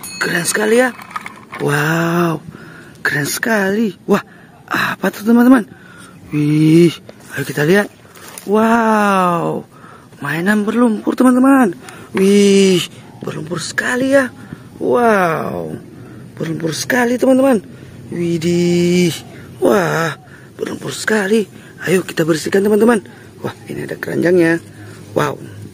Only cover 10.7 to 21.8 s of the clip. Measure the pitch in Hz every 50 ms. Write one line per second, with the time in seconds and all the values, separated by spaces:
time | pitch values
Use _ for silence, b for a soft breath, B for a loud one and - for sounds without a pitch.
10.7 | 208 240 247 226 214 - - - - - 247 254 247 262 262 269 277 269 247 180
11.7 | - B B B B B B B B 185 190 196 202 202 202 202 196 196 196 190
12.7 | 185 170 - - B B B B B B - - - 151 156 160 175 160 - -
13.7 | - - 220 240 254 247 269 262 269 277 262 240 - B B B B B B B
14.7 | B - - - 247 247 240 226 214 196 180 165 156 143 127 - - 87 82 78
15.7 | - - - - B B B B B B B B B - - 165 160 151 165 165
16.7 | 143 - - - - 247 240 240 254 240 262 254 262 262 269 269 247 190 - B
17.7 | B B B B B B B - 170 175 175 170 170 165 160 175 175 175 175 175
18.7 | 175 175 175 175 175 180 180 165 - - - B B B B B B - - -
19.7 | - 202 170 156 151 156 165 160 - - B B B B B B B - - -
20.7 | - - - 139 - - - 220 220 220 190 190 220 226 190 - B B B B
21.7 | B B